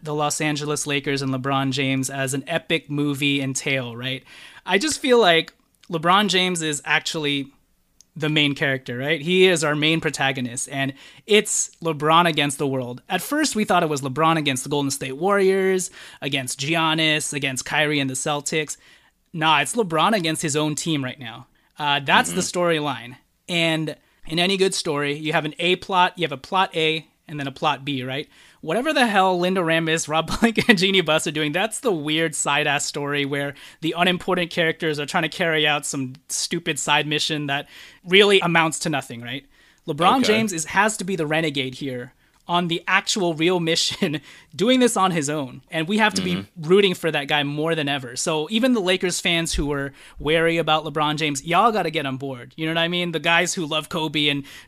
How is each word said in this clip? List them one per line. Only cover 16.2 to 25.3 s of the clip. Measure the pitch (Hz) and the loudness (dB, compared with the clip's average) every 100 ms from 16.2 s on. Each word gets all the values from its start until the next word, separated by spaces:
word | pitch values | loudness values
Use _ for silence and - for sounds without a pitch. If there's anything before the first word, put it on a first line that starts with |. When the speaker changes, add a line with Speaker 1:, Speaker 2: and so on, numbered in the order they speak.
Speaker 1:
against | 147 139 127 - | -4 -4 -4 -6
Giannis, | 139 170 160 160 160 156 151 | -2 0 2 2 2 2 -2
against | 147 139 131 - | -4 -4 -4 -2
Kyrie | 151 151 147 | 0 0 0
and | 135 | -2
the | 127 | -4
Celtics. | 156 147 143 160 151 - _ - _ _ _ | -4 -4 -4 -4 -4 -10 _ -20 _ _ _
Nah, | 170 160 151 | -2 2 4
it's | 147 240 | 2 -2
LeBron | 196 156 175 220 | 0 2 2 2
against | 165 160 | 0 -2
his | 160 147 | -2 0
own | 151 147 | -2 -2
team | 170 151 | -2 -2
right | 127 120 | -4 -8
now. | 117 117 127 _ _ - | -14 -16 -20 _ _ -6
Uh, | 147 143 | -2 -2
that's | 139 196 208 | 4 4 4
the | 175 | 0
Speaker 2:
Mm-hmm. | 175 180 | -2 0
Speaker 1:
storyline. | 175 160 147 120 120 123 _ _ - | 2 2 0 -6 -10 -18 _ _ -4
And | 170 165 160 151 - _ _ - | 0 2 0 -2 -8 _ _ -4
in | 160 | 0
any | 180 196 | 2 2
good | 190 185 | 2 0
story, | 175 143 143 147 | -2 -2 -2 -2
you | 151 | -2